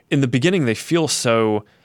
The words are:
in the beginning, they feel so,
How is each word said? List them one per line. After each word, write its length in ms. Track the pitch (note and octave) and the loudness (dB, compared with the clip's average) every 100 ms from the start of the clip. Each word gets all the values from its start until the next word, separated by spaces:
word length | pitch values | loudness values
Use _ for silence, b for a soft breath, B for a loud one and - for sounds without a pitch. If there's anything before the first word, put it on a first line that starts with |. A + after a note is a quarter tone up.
| _ | _
in 120 | C#3+ | 0
the 60 | C3+ | 0
beginning, 380 | B2 D#3+ F#3+ B2 | 0 0 0 0
they 100 | A2 | -2
feel 320 | - E3 D3+ | -2 -2 0
so, 560 | - B2 A2+ A2 G#2+ b b | -2 0 2 2 -2 b b